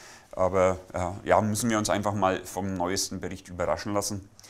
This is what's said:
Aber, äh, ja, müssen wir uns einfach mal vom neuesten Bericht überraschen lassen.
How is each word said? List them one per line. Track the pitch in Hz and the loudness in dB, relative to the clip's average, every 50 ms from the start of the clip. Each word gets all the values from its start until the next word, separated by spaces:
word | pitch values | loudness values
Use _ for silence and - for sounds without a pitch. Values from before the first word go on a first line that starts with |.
| - - - - - _ - | -20 -20 -20 -20 -20 _ -2
Aber, | - 92 92 90 95 92 95 92 92 - - - | 0 2 2 4 4 4 4 4 0 -6 -8 -6
äh, | 87 90 87 95 101 - | -4 -4 -4 -6 -6 2
ja, | - 87 92 | 4 4 6
müssen | 107 107 104 107 123 117 | 6 4 0 0 0 0
wir | 110 107 | 0 0
uns | 104 - | 2 0
einfach | 87 101 101 104 98 | 0 0 0 0 0
mal | 104 95 92 92 - - | 2 2 2 2 0 -4
vom | - - 92 95 98 95 | -6 -8 -6 -6 -4 -2
neuesten | 92 87 90 95 95 - - 95 95 | -2 -2 -2 0 -2 -4 -4 -6 -8
Bericht | 92 87 90 90 - - | -8 -8 -8 -10 -12 -12
überraschen | 90 90 90 85 76 87 - 104 104 | -6 -2 0 0 0 -2 -2 -2 -2
lassen. | 101 101 - 104 98 95 - - - - | -2 -2 -2 -6 -8 -10 -14 -20 -20 -20